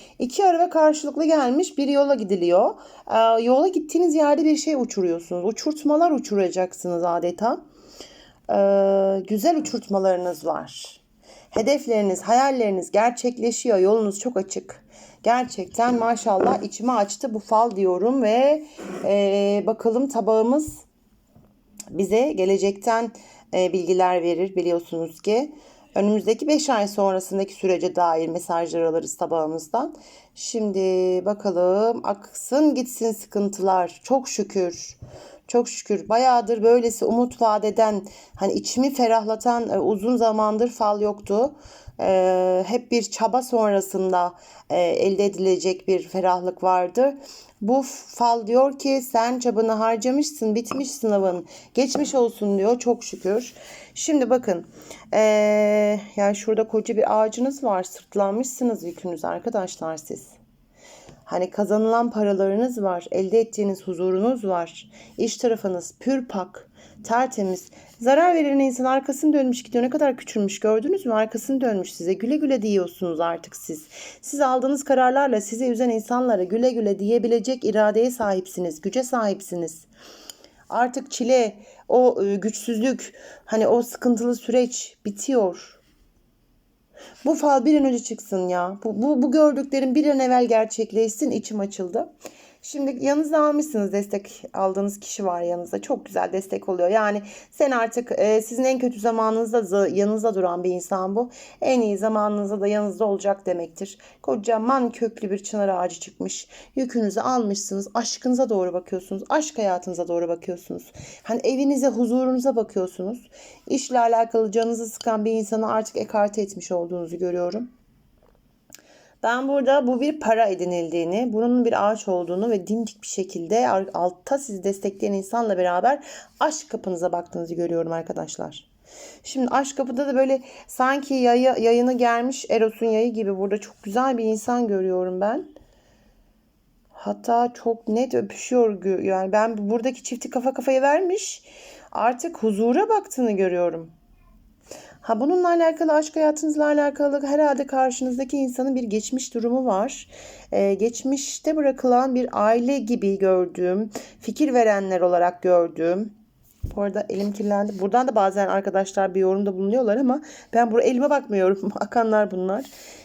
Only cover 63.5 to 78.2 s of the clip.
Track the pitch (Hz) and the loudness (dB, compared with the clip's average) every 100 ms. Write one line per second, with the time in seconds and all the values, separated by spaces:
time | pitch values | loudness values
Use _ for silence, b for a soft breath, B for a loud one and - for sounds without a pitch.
63.5 | 214 202 190 - 170 185 185 220 254 202 | -2 -2 -2 -6 -4 0 0 0 -2 -2
64.5 | 175 170 - - B B B 226 - 240 | -4 -4 -12 -20 B B B -4 0 -2
65.5 | 220 196 175 - - 254 269 247 196 180 | 0 -2 -6 -8 -8 -2 -2 -2 -8 -8
66.5 | - - B B B 214 233 254 233 190 | -12 -20 B B B -2 0 0 -2 -4
67.5 | 185 - B B B 233 277 359 339 285 | -4 -8 B B B 2 4 6 4 4
68.5 | 277 269 247 262 269 269 277 311 294 254 | 4 2 2 0 0 0 0 2 4 2
69.5 | 240 - 240 247 302 294 - - 220 196 | -2 -2 -2 0 2 0 0 -6 -2 -2
70.5 | - 214 220 277 392 262 214 220 226 - | 0 0 0 0 -2 0 0 0 -4 -4
71.5 | 269 247 202 180 - 170 190 226 302 294 | 0 0 0 -4 -6 -4 -2 0 0 0
72.5 | 262 214 202 175 - 180 160 170 170 - | 0 2 0 0 -4 -6 -2 -2 -2 -10
73.5 | - - 156 - B B B - 285 269 | -18 -14 -14 -14 B B B -10 0 2
74.5 | 254 262 277 - 262 254 262 285 220 208 | 2 0 -2 2 4 4 4 2 0 -2
75.5 | 226 254 226 247 226 220 247 254 208 180 | -4 -2 0 0 0 -2 -2 2 0 0
76.5 | 220 254 233 208 196 202 233 226 233 214 | 2 0 2 0 0 2 2 2 0 0
77.5 | 254 - 208 214 214 247 247 | -2 0 2 4 4 0 0